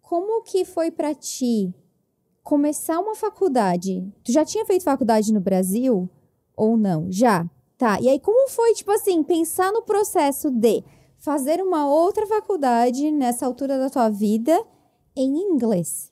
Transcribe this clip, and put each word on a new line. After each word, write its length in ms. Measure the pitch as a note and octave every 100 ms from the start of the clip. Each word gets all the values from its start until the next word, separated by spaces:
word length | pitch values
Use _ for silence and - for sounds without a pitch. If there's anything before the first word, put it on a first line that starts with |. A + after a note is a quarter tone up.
Como 400 | _ E4+ G4+ A4+
que 220 | A4+ F#4+ F4+
foi 240 | - E4
pra 220 | E4 D4+
ti 600 | D4+ - - B3 A3 F#3+ - _ _ _ _ _ _
começar 560 | - D4 D4 D4 - E4
uma 160 | G#4 G#4+
faculdade? 880 | G#4+ - F#4+ B3 G3 F3+ F#3 F#3 F#3+ -
Tu 80 | -
já 120 | C4+
tinha 220 | D#4 G#4 A4
feito 180 | F#4
faculdade 480 | D4+ C4+ G#3+ A3 G#3+
no 80 | G#3+
Brasil 720 | F#3 F#3 F#3 G#3 C4 G#3 F3+ _ _ _ _ -
ou 200 | A3 A3+
não? 320 | G3+ D#3+ F3
Já? 340 | F#3 A#3+ F#3 E3+ _ _ _
Tá. 220 | B3 D4
E 80 | A#3+
aí, 100 | C#4
como 300 | - A#4 C5+
foi, 240 | - A#4
tipo 180 | G#4 -
assim, 320 | G#4 - E4+
pensar 480 | D4 E4+ E4 - F#4
no 100 | A4
processo 680 | A4 G#4 G#4+ F#4 C#4+ C4+ D4+
de 320 | B3 A3+ F3+ - - _ _
fazer 440 | - C#4+ C4 E4+
uma 280 | F#4+ E4 C#4+
outra 360 | D4+ E4+ G#4 G#4
faculdade 800 | G#4+ G#4+ F#4 C4+ A#3 B3 B3 D4+
nessa 340 | D4+ B3 A#3+ C4
altura 320 | B3 C4+ C4
da 120 | C4+
tua 200 | C4+ A3+
vida 480 | G#3 G#3 A3 A#3 F4 A4+ _ _ _ _ -
em 220 | C4 D4
inglês? 720 | G4+ D4+ A3+ F#3 D#3+ - -